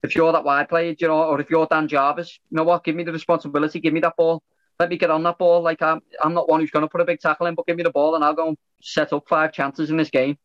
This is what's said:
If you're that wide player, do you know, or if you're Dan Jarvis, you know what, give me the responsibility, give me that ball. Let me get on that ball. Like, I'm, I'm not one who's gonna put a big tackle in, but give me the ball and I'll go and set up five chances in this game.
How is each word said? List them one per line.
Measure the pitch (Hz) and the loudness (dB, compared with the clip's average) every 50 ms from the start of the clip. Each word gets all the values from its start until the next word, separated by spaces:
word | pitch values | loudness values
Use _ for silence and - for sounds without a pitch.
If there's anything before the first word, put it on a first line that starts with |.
If | - - - | -6 -4 0
you're | 165 165 165 | 2 2 2
that | 165 160 - | 2 2 0
wide | 147 139 139 139 - | 0 0 0 0 0
player, | 170 170 170 170 160 | 0 -2 0 -2 -4
do | 151 170 | -2 0
you | 160 | 0
know, | 156 156 160 | 2 2 2
or | 160 147 139 | 0 0 -2
if | 147 - | -2 0
you're | 160 160 160 | 0 0 2
Dan | 156 165 156 156 151 | 2 0 0 0 0
Jarvis, | 147 139 135 143 147 170 170 - - _ _ _ | 0 0 2 0 0 -2 -8 -12 -16 _ _ _
you | - 160 | -4 -2
know | 160 | 2
what, | 165 175 175 _ | 2 0 0 _
give | 170 156 | -4 -4
me | 170 175 | -4 -6
the | 165 | -8
responsibility, | 165 160 - - 170 156 - 147 143 147 151 151 - 175 | -8 -8 -2 -2 -2 -2 -2 -4 -2 -2 -2 -2 -4 -2
give | 151 160 151 | -2 0 0
me | 165 | 2
that | 160 170 165 | 0 0 0
ball. | - 165 165 165 160 _ _ _ _ _ _ _ _ | 2 0 0 0 -2 _ _ _ _ _ _ _ _
Let | 175 170 | -2 -2
me | 175 | 0
get | 165 185 165 | -2 0 0
on | 160 160 160 | 0 2 0
that | 175 170 | -2 -2
ball. | _ 185 175 170 175 | _ 4 4 4 4
Like, | 170 165 165 - | 2 0 -2 0
I'm, | 165 160 160 160 _ _ - - | 0 0 0 -2 _ _ -6 -2
I'm | - 156 | -2 0
not | 170 170 156 160 | 0 0 2 2
one | 156 160 | 2 2
who's | 160 151 | 2 0
gonna | - 151 151 156 | 0 -2 -2 -2
put | - 175 | -2 -2
a | 170 | 0
big | 175 170 - | 0 -2 -2
tackle | - 165 151 - 170 | -2 -2 -2 0 -2
in, | 170 170 | -4 -4
but | 170 170 | -4 -4
give | - 170 | -4 -4
me | 170 | -2
the | 170 165 | -2 -2
ball | - 143 147 156 165 | 0 2 0 2 2
and | 165 147 | 2 0
I'll | 147 | 0
go | 151 151 165 160 | 0 0 -2 -2
and | 151 - _ _ _ _ | -4 -6 _ _ _ _
set | _ - - 165 151 - | _ -6 -2 -2 -2 0
up | - 147 _ _ | -2 -6 _ _
five | 175 156 156 156 | 0 0 0 0
chances | - - 143 139 - - 160 151 | -2 -4 -6 -6 -4 -6 -4 -2
in | 156 160 | 0 -2
this | 156 151 | -2 0
game. | - 139 127 139 147 _ | 0 0 0 0 -4 _